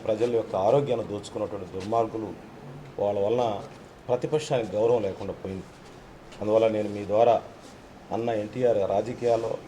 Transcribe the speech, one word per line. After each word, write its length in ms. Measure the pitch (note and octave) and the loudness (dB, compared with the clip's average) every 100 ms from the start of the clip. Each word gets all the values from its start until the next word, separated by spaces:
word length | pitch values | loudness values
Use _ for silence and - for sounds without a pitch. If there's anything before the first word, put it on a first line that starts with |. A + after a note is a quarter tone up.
| - | -2
ప్రజల 240 | G#2+ A#2+ A#2 | 0 2 2
యొక్క 160 | G#2+ G2+ G2+ | 0 2 4
ఆరోగ్యాన్ని 400 | C#3+ C#3 A2+ F#2 | 4 2 -2 -2
దోచుకున్నటువంటి 560 | G2+ - G#2+ G2+ G2+ F2+ F#2 | -6 -8 -6 -6 -6 -8 -8
దుర్మార్గులు, 520 | G2 A2+ A2+ A2+ G2+ D#2+ - - - - - - | -2 0 0 -2 -8 -10 -16 -18 -16 -16 -14 -2
వాళ్ళ 160 | G2+ G2+ G2+ | 0 0 2
వలన 180 | A#2+ A#2 G2+ F2+ - - - - | 2 0 -2 -8 -16 -20 -16 -4
ప్రతిపక్షానికి 600 | B2 D#3 D3+ - C3 G#2+ G#2 | -2 0 -2 0 -2 0 0
గౌరవం 240 | A#2 A#2+ G2 | 2 2 0
లేకుండా 280 | F2+ G2 E2 | -4 -8 -8
పోయింది. 260 | F#2+ F#2+ - - - - - - - - | -8 -10 -12 -18 -20 -20 -20 -20 -20 -6
అందువల్ల 260 | G#2 A2 A2+ G#2+ | 2 4 6 2
నేను 140 | G#2 G2+ | -2 -6
మీ 60 | G2+ | 0
ద్వారా 240 | G#2 A#2 A2 - - - - - - - G#2 | 4 6 6 0 -14 -20 -20 -20 -20 -8 -4
అన్న 120 | A#2 A2 | -2 -2
ఎన్టీఆర్ 380 | G#2 A#2 B2 G#2 F#2+ | -4 0 2 4 2
రాజకీయాల్లో 580 | G2 A2 B2 A#2+ A2+ A2+ - | 2 0 -2 2 2 0 -6